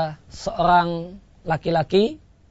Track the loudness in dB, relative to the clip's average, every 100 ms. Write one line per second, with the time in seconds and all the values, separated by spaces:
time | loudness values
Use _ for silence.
0 | 0 -6 -18 -12 -8 -2 4 4 4 -2
1 | -8 -16 _ _ -6 -4 -2 -2 2 2
2 | 2 -2 _ _ _